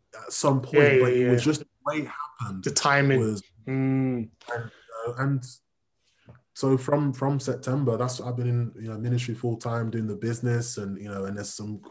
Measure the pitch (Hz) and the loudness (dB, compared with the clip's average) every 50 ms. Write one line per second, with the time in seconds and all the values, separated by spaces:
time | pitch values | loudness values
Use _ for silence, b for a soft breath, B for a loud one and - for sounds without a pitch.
0 | _ _ - - - - - - - 143 135 131 - - 147 143 147 143 135 127 | _ _ -20 -18 -12 -8 -4 0 2 4 4 4 2 4 6 8 8 8 8 8
1 | 123 123 123 123 123 123 123 120 120 151 147 - - - _ _ - 147 151 156 | 6 6 6 4 6 6 4 6 4 2 0 0 -4 -12 _ _ -6 -4 -2 -2
2 | 139 - - - - - - - 120 104 95 95 95 110 - - - 147 139 143 | -4 -6 -8 -10 -12 -12 -10 -8 -8 -8 -8 -6 -6 -4 -2 0 2 2 4 4
3 | 143 139 135 123 110 107 107 98 - _ _ - - 131 131 135 135 135 135 135 | 4 4 4 4 2 0 -2 -4 -6 _ _ -14 -8 -4 -2 0 0 2 2 2
4 | 131 131 127 120 110 110 - _ - - 120 117 117 - - - _ - - 113 | 0 0 -2 -4 -6 -8 -12 _ -12 -8 -8 -8 -8 -10 -14 -20 _ -16 -12 -8
5 | 113 - 120 123 135 139 139 131 123 - - - _ _ _ _ _ _ _ _ | -8 -6 -4 -2 0 0 0 -2 -4 -8 -14 -20 _ _ _ _ _ _ _ _
6 | b b b b b b b b _ _ _ - 139 135 135 127 - - 143 147 | b b b b b b b b _ _ _ -2 2 2 2 2 2 2 0 2
7 | 147 139 123 - 135 139 143 135 - 131 117 - - 127 127 143 139 117 113 110 | 2 0 -2 -2 0 0 0 0 -2 -4 -4 -4 -4 -2 -2 0 0 0 0 0
8 | 123 123 - - 123 123 123 123 120 123 120 120 117 110 - 107 110 113 110 107 | -2 -2 -4 -6 -6 -6 -4 -2 -2 0 0 0 0 -2 -6 -10 -10 -10 -8 -6
9 | 117 120 127 123 123 120 110 - - 120 113 113 - 120 117 117 113 110 117 113 | -2 -2 0 0 -2 -4 -6 -4 -4 -4 -4 -4 -4 -4 -4 -2 -2 -2 -4 -4
10 | 110 107 101 95 110 117 117 113 127 123 120 117 117 - - 104 101 98 98 - | -4 -4 -6 -6 -4 -6 -4 -2 -2 0 0 0 -2 -4 -6 -8 -8 -8 -8 -8
11 | 104 104 101 98 95 98 101 101 98 - - - 104 104 107 95 - - | -10 -10 -8 -6 -6 -6 -6 -8 -8 -10 -10 -10 -10 -10 -10 -12 -14 -16